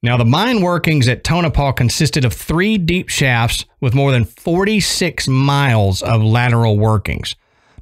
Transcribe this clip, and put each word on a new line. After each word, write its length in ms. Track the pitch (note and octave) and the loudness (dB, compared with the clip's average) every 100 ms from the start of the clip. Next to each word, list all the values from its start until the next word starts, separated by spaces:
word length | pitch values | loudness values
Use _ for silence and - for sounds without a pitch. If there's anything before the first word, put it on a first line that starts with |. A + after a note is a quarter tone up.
Now, 140 | A#2+ B2 | -2 2
the 80 | |
mine 380 | A#2 D3 A3+ A#3 | 2 2 2 0
workings 480 | F3+ F3 E3+ D#3 B2 | 0 0 0 2 0
at 160 | A#2+ - | 0 -2
Tonopah 500 | E3 E3+ - C#3+ - | -2 0 0 0 0
consisted 480 | A#2+ - D3+ D#3 | 0 0 -2 0
of 80 | B2 | -2
three 460 | - - D#3 G3+ A3 | -2 -4 0 0 0
deep 320 | E3 F3+ G#3 | 0 -2 -4
shafts 560 | - C#3 A#2+ A2+ - - _ | -2 0 2 0 -2 -8 _
with 120 | B2+ | -2
more 200 | B2 C#3 | 0 2
than 100 | B2+ | 2
forty-six 1040 | G#2+ - - E3+ G3 G#3+ - - F3 - - | -2 -4 -2 0 0 0 -2 -2 -4 -4 -2
miles 720 | C3 C#3 C#3+ C#3 A2+ G2 F#2+ | 0 2 2 2 2 2 0
of 220 | - A2+ | 0 0
lateral 540 | G#2+ A#2 B2 A#2 A#2 G#2 | 2 2 2 2 2 2
workings. 560 | A2 G#2+ - - - - _ _ _ - | 2 0 -2 -6 -10 -14 _ _ _ -10